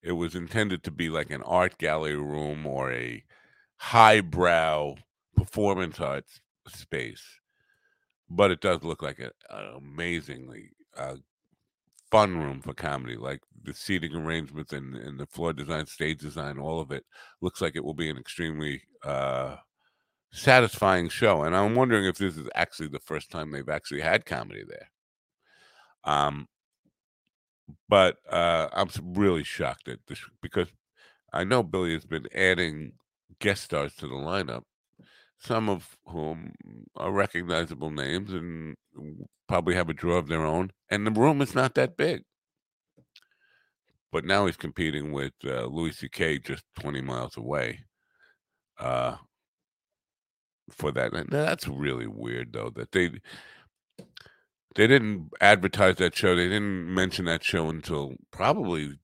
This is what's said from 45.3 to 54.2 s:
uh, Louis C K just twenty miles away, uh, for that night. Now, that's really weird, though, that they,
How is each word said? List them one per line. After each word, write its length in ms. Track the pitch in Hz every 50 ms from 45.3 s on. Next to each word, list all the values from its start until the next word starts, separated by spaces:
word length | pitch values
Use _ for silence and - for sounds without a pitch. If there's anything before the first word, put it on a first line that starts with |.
| - _ -
uh, 220 | 67 65 62 60
Louis 260 | 60 69 80 85 82
C 160 | 73 - - 67
K 300 | - - 85 80 76 69
just 260 | 62 - - - _ _ _ -
twenty 200 | - 73 73 67
miles 360 | 65 65 62 60 62 60 -
away, 440 | 58 57 62 73 73 62 57 57 - - _ _ _ _ _ _ _ _ _ _ _ _ _ _ _ _ _ _ -
uh, 380 | 62 64 64 62 62 62 62 - - _ _ _ _ _ _ _ _ _ _ _ _ _ _ _ _ _ _ _ _ _ _ _ _ _ _ _ _ -
for 220 | - - - 76
that 200 | 65 65 64 58
night. 180 | - 85 80 -
Now, 140 | - 143 151
that's 240 | 160 - - - -
really 380 | 69 67 73 69 64 62 58
weird, 460 | 55 52 53 58 58 58 60 62 58
though, 180 | 57 57 53 58 55
that 160 | 57 58 -
they, 180 | - 95 90 85 57 - _ - - - - - - - _ _ _ _ _ _ _ - - _ _ -